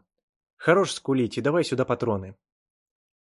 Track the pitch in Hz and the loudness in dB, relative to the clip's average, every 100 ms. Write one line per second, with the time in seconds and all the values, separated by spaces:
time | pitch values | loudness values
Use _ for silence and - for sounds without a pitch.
0 | _ _ _ _ _ _ - 185 185 - | _ _ _ _ _ _ 2 2 2 -4
1 | - 131 113 - 123 170 - 135 123 117 | -2 0 0 -2 0 0 0 -2 0 -2
2 | 117 101 95 - _ _ _ _ _ _ | -2 -2 -6 -16 _ _ _ _ _ _
3 | _ _ _ | _ _ _